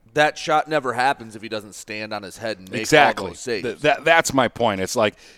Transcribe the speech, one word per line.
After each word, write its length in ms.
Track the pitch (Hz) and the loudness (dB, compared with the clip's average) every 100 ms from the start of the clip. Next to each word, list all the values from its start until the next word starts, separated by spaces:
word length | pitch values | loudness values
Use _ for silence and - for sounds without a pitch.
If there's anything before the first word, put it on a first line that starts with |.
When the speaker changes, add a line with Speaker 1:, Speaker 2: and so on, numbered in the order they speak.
| _ 151 | _ 0
Speaker 1:
that 240 | 151 - | 0 0
shot 280 | - 156 147 | -2 0 0
never 260 | 151 127 | -2 -2
happens 420 | 120 131 139 113 104 | 0 0 0 -8 -16
if 80 | |
he 60 | 107 | -10
doesn't 260 | 107 101 - | -10 -10 -16
stand 400 | - 107 107 104 | -12 -10 -8 -8
on 80 | |
his 160 | 95 - | -10 -10
head 180 | 113 95 | -8 -8
and 100 | 92 | -8
make 80 | 104 | -8
all 20 | |
Speaker 2:
Exactly. 460 | 110 151 131 - 95 | 4 6 6 2 -8
Speaker 1:
those 120 | 85 | -8
saves. 240 | - 107 | -6 -4
Speaker 2:
Th-, 160 | 117 98 | -6 -2
that, 240 | 147 139 156 | -2 0 4
that's 280 | 165 - | 4 4
my 140 | 135 113 | 0 0
point. 340 | - 117 98 | 0 -2 0
It's 140 | 95 120 | -2 0
like, 220 | 107 - - | 0 0 -14